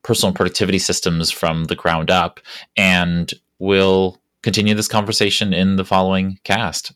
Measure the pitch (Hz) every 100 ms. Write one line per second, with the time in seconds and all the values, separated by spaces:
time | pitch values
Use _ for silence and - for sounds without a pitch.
0 | - 113 101 92 90 - 95 95 - 95
1 | 90 85 80 - 85 80 80 87 87 82
2 | 80 92 85 - - - - - 95 90
3 | 87 87 85 - _ _ 95 98 95 95
4 | 92 - _ _ - 98 104 107 107 110
5 | 104 110 104 - 104 87 95 95 92 95
6 | 95 95 95 95 - 101 101 - -